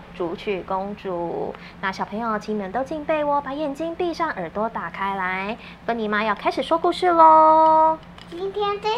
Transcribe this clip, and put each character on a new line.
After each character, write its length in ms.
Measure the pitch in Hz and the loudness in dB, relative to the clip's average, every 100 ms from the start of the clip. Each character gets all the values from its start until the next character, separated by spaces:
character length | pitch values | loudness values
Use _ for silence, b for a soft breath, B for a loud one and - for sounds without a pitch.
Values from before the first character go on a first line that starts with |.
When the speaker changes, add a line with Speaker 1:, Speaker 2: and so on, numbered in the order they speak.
| - - | -10 -8
Speaker 1:
《竹 200 | 170 196 | -6 -6
取 260 | - 190 | -6 -6
公 340 | - 190 196 208 | -4 -6 -6 -8
主》。 600 | 196 175 170 160 170 - B B | -8 -6 -4 -4 -6 -8 B B
那 100 | 196 | -6
小 140 | 190 180 | -4 -6
朋 140 | 208 | -6
友， 180 | 233 214 | -4 -4
请 180 | 214 214 | -4 -6
你 60 | |
们 100 | 190 | -4
都 120 | 220 | -6
进 200 | 269 311 | -4 -6
被 200 | 294 311 | -2 0
窝， 180 | 294 285 | 0 0
把 100 | 277 | -2
眼 220 | 277 311 | -4 -4
睛 220 | 277 330 339 | -4 -6 -4
闭 180 | 359 | -4
上， 160 | 330 320 | -2 -4
耳 180 | 190 165 | -4 -6
朵 180 | 196 220 | -4 -4
打 220 | 226 170 | -4 -8
开 240 | 170 196 196 | -6 -4 -2
来。 420 | 185 185 196 233 B B - | -2 -2 -4 -8 B B -4
芬 100 | 233 | -2
妮 100 | 214 | 0
妈 160 | 208 | 0
要 120 | 220 202 | 0 -2
开 160 | 330 | -2
始 100 | 359 | -2
说 160 | 262 330 | 0 0
故 140 | 349 | 0
事 160 | 339 370 | 0 2
咯。 920 | 339 320 311 311 320 320 311 320 320 - - - | 6 8 8 8 8 6 6 4 2 -6 -20 -16
Speaker 2:
今 240 | 339 392 | -10 -6
天 260 | 392 403 403 | -4 -4 -2
这 80 | 427 | -4